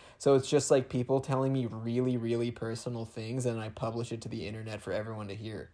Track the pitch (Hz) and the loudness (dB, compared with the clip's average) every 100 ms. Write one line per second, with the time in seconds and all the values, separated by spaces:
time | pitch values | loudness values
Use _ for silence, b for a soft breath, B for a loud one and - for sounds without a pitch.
0 | b b 139 135 - 147 - 143 127 127 | b b 6 6 6 4 6 4 4 0
1 | 123 135 139 131 135 135 117 113 113 120 | 2 2 2 2 2 2 -2 -4 -2 2
2 | 127 123 113 117 120 117 113 117 123 120 | 2 2 2 0 0 -4 -6 -6 -6 -6
3 | 113 117 110 131 123 113 110 - 113 117 | -8 -8 -6 -2 -2 -2 -6 -6 -4 -4
4 | 117 113 110 113 95 110 110 107 - 95 | -6 -6 -6 -6 -6 -8 -8 -8 -4 -4
5 | 110 110 101 98 110 98 - | -4 -8 -8 -8 -8 -10 -12